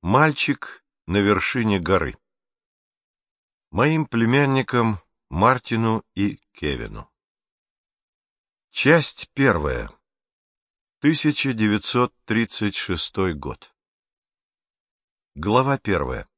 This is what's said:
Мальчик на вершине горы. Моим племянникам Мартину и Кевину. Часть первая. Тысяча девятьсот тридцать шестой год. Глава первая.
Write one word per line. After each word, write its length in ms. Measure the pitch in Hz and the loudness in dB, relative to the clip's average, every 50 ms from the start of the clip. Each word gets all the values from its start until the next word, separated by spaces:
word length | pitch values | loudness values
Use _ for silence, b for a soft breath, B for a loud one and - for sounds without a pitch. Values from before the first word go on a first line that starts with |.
Мальчик 840 | - 85 107 131 151 156 143 - - - 131 - - - - - _ _ _ _ _ | -2 2 2 4 4 2 2 -2 -2 -2 -2 -4 -6 -16 -16 -20 _ _ _ _ _
на 120 | - 87 | -2 0
вершине 640 | 104 101 101 104 95 - - - 127 117 110 101 95 | 2 4 4 2 2 0 -2 -2 0 0 0 0 0
горы. 360 | 82 85 98 90 80 67 - _ _ _ _ _ _ _ _ _ _ _ _ _ _ _ _ _ _ _ _ _ _ _ _ _ _ _ _ _ _ _ | 2 2 2 2 2 -2 -8 _ _ _ _ _ _ _ _ _ _ _ _ _ _ _ _ _ _ _ _ _ _ _ _ _ _ _ _ _ _ _
Моим 340 | - 95 123 151 160 156 151 | -2 0 2 2 2 0 -2
племянникам 920 | - - 113 113 113 123 139 143 139 135 135 127 - - 123 117 113 107 90 _ _ _ _ _ _ | -2 -2 0 2 2 2 2 2 2 2 0 -2 0 0 0 0 0 0 -4 _ _ _ _ _ _
Мартину 760 | 69 82 101 120 131 123 _ - 120 113 113 113 110 110 - _ _ | -2 2 4 4 4 2 _ -4 -2 0 0 0 0 -2 -4 _ _
и 240 | 92 101 101 - - _ _ _ | -2 -2 -2 -2 -6 _ _ _
Кевину. 580 | - - 76 67 60 57 52 50 52 - _ _ _ _ _ _ _ _ _ _ _ _ _ _ _ _ _ _ _ _ _ _ _ _ _ _ _ _ _ _ _ _ _ | -6 -6 -4 -4 -4 -8 -10 -12 -14 -16 _ _ _ _ _ _ _ _ _ _ _ _ _ _ _ _ _ _ _ _ _ _ _ _ _ _ _ _ _ _ _ _ _
Часть 600 | _ - - 135 160 165 143 - - - - _ _ | _ -2 4 4 4 4 4 0 -4 -8 -12 _ _
первая. 580 | 135 139 131 98 82 73 71 64 60 53 52 - _ _ _ _ _ _ _ _ _ _ _ _ _ _ _ _ _ _ _ _ _ | 0 2 2 2 2 0 -2 -4 -4 -8 -10 -14 _ _ _ _ _ _ _ _ _ _ _ _ _ _ _ _ _ _ _ _ _
Тысяча 500 | - 147 160 143 - 151 143 - - 139 | 0 0 0 2 0 -2 -2 0 -2 -4
девятьсот 640 | 123 110 110 107 104 107 - - - 123 123 120 _ _ _ | 0 0 2 2 2 0 -2 -2 0 0 0 0 _ _ _
тридцать 540 | - 110 113 117 - - - 107 104 98 | -2 -2 -2 0 -2 -4 -4 -4 -4 -4
шестой 560 | - - - 92 85 - - _ - 95 92 82 | -4 -6 -4 -4 -4 -6 -6 _ -2 -2 -2 -2
год. 420 | 73 67 67 64 - - _ _ _ _ _ _ _ _ _ _ _ _ _ _ _ _ _ _ _ _ _ _ _ _ _ _ _ _ _ _ _ _ _ _ | -4 -8 -10 -10 -10 -16 _ _ _ _ _ _ _ _ _ _ _ _ _ _ _ _ _ _ _ _ _ _ _ _ _ _ _ _ _ _ _ _ _ _
Глава 420 | 71 78 101 107 123 131 139 139 | -8 -2 0 2 2 2 2 -2
первая. 520 | 131 _ 107 95 82 71 62 64 55 - _ _ | -2 _ -2 -2 -2 -2 -4 -6 -10 -10 _ _